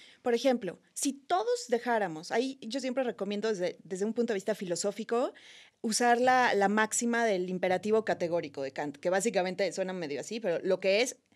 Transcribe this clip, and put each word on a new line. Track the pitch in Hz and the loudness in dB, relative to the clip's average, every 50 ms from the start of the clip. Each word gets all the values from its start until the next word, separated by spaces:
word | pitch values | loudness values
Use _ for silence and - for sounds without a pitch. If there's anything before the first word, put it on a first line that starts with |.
| - - - _ | -20 -20 -20 _
por | - 254 233 | -2 0 0
ejemplo, | 226 233 269 254 240 208 175 - - _ _ _ | 2 4 2 2 2 0 -6 -8 -10 _ _ _
si | - - 285 | -4 -4 -4
todos | 269 - - - 349 370 440 480 494 480 - - | -4 -4 -4 -2 0 0 2 0 -2 -2 0 -2
dejáramos, | 254 233 - 247 233 220 202 175 160 156 175 - | -2 0 0 0 0 0 0 -2 -4 -8 -6 -2
ahí | - 233 262 269 269 - | 0 0 0 0 -4 -8
yo | - 220 214 277 | -10 -8 -6 -4
siempre | 247 262 247 - 254 | -4 -2 -2 -2 -2
recomiendo | 240 - - 196 196 208 208 208 226 | -2 -4 -4 -4 -4 -2 -2 -2 -2
desde, | 214 175 180 175 - - - | -2 0 -2 -4 -4 -8 -10
desde | 160 190 180 202 | -10 -4 -4 -2
un | 226 220 | -2 0
punto | - - 247 | 0 0 0
de | 220 | 0
vista | 190 - - 208 | -2 -2 -4 -4
filosófico, | - 202 170 175 - - 202 196 - 214 - 226 233 269 349 - - - - - - - - _ _ | -4 -4 -4 -4 -2 -2 -4 -4 -4 -4 -2 0 0 0 -2 -4 -10 -20 -20 -20 -20 -20 -20 _ _
usar | - 226 208 - 247 240 240 240 | -4 -2 0 2 4 4 6 6
la, | 247 254 254 254 247 233 - | 6 6 6 6 4 4 4
la | 202 196 196 | 4 2 4
máxima | 208 214 220 214 - - 240 240 233 233 233 | 4 2 2 2 0 -2 0 0 0 2 2
del | 226 196 180 185 180 | 2 2 0 -2 -2
imperativo | 185 180 180 185 185 180 185 214 214 220 214 | -2 -2 2 2 2 0 2 2 2 2 2
categórico | - 175 156 180 160 170 170 160 143 - 143 | 0 -2 0 0 0 0 -2 -2 -4 -6 -6
de | 135 135 | -8 -6
Kant, | - - 147 147 143 | -4 -6 -6 -6 -6
que | - - 175 | -4 -2 0
básicamente | 180 196 185 233 185 190 180 185 180 - 202 175 | 0 2 0 2 2 2 0 0 0 0 -2 -2
suena | 156 190 190 185 | 0 -4 -4 -4
medio | 185 185 170 143 143 123 | -4 -6 -6 -6 -6 -8
así, | - - 214 233 | -6 -8 -8 -4
pero | 226 185 165 - | -2 -2 -2 0
lo | - 185 185 185 | 2 0 0 2
que | 202 190 196 208 | 2 2 4 4
es, | 254 262 - - _ _ _ | 2 0 -4 -12 _ _ _